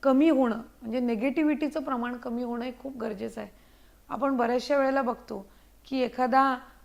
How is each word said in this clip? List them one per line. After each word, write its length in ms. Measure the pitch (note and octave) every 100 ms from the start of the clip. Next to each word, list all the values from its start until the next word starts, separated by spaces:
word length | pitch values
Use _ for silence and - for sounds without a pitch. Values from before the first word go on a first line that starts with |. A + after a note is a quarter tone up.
कमी 280 | C4+ C4 D#4+
होणं, 280 | C#4 B3+ A3+ - -
म्हणजे 180 | A3+ A#3
निगेटिव्हिटीचं 800 | B3 A3+ B3+ D4+ D4+ D4 D4+ D#4
प्रमाण 360 | C4+ C4 A#3+ B3
कमी 260 | B3 A#3
होणं 220 | B3 A#3+
हे 80 | B3 A#3+
खूप 140 | C4+ C4
गरजेचं 440 | A3+ G3+ A3+ G#3+
आहे. 100 | G#3 - - _ - _ _
आपण 280 | - C#4 C4+
बऱ्याचशा 400 | A#3 B3 A#3+ C#4+
वेळेला 260 | C4+ C4+
बघतो 440 | B3 A#3 - F#3+ G3 - _ _ -
की 120 | C4
एखादा 560 | B3 - B3+ C4 C4+ B3+ - -